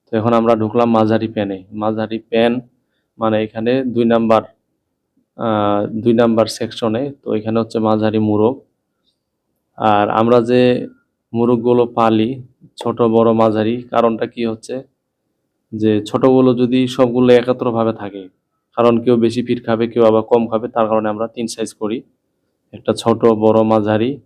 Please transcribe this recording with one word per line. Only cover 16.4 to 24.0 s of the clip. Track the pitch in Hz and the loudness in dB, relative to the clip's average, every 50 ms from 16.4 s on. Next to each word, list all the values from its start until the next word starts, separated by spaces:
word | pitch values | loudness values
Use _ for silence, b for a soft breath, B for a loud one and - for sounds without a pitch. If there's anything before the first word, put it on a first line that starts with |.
| 131 127 123 | 4 2 2
যদি | 117 127 117 123 127 127 123 | 2 0 0 0 -2 -2 -2
সবগুলো | 127 - 131 120 117 123 127 123 123 | 0 0 0 0 2 0 4 6 4
একত্রভাবে | 123 120 - 123 123 131 123 113 113 113 110 110 | 4 4 2 -4 -2 -2 -4 -2 -2 -2 -2 -2
থাকে, | 110 104 101 98 98 95 92 _ _ _ _ _ _ _ _ _ | -6 -10 -14 -14 -14 -18 -18 _ _ _ _ _ _ _ _ _
কারণ | - 117 117 117 117 | 2 4 4 4 4
কেউ | 117 127 123 | 2 2 2
বেশি | 120 117 113 110 123 120 | 2 2 0 0 -2 -4
ফিট | 120 120 120 - | -4 -4 -6 -2
খাবে, | - 113 110 117 117 | -4 -2 -2 -2 -2
কেউ | 113 117 117 | 0 2 4
আবার | 110 110 110 110 | 4 4 2 2
কম | - 123 120 117 110 | 2 0 0 0 0
খাবে, | 113 110 113 120 | -4 -4 -6 -4
তার | - 123 113 107 | -2 -2 -2 0
কারণে | 110 110 107 107 | 0 -2 -2 -2
আমরা | 104 104 113 117 | -4 -4 -6 -8
তিন | _ - 117 | _ -10 -10
সাইজ | 113 - - 113 107 - | -10 -8 -8 -10 -10 -10
করি, | _ 110 107 110 135 - _ _ _ _ _ _ _ _ _ _ _ _ _ - | _ -6 -6 -6 -8 -10 _ _ _ _ _ _ _ _ _ _ _ _ _ -20
একটা | 101 - - 110 | -10 -4 -4 -4
ছোট, | 107 - 120 113 113 117 117 113 107 107 | -2 0 0 0 2 4 2 2 4 2
বড়, | 110 107 110 110 | 2 4 4 2
মাঝারি। | 110 110 110 104 107 107 107 | 2 2 0 0 0 0 0